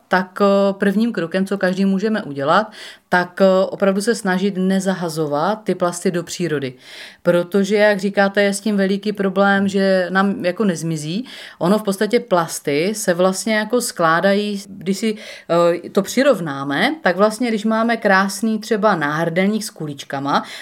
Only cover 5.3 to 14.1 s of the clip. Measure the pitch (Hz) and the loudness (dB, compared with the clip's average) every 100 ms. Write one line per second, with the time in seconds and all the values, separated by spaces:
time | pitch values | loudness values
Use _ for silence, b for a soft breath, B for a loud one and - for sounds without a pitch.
5.3 | 143 170 214 208 180 175 175 196 170 165 | 0 0 -2 -4 -2 -2 -2 -2 -2 -6
6.3 | - 170 147 131 127 B B B B - | -6 -4 -2 -6 -10 B B B B 2
7.3 | 175 175 202 196 208 208 208 202 202 196 | 2 2 0 2 4 4 4 0 0 2
8.3 | 202 202 196 220 208 190 202 214 208 196 | 2 0 0 -2 0 0 0 -2 -2 -2
9.3 | 190 196 196 202 196 196 190 175 185 196 | 2 2 2 2 0 2 2 0 0 0
10.3 | 190 175 180 214 160 165 160 151 185 247 | 0 -2 0 -2 -2 -4 -4 -4 -6 -8
11.3 | B B B 170 214 214 196 208 233 240 | B B B 2 2 0 -2 0 0 2
12.3 | 175 165 - - 143 180 214 - 170 185 | 0 0 -4 -2 0 0 -2 -2 2 2
13.3 | 190 226 214 214 247 240 - 165 | 0 -2 -2 0 -2 -2 0 2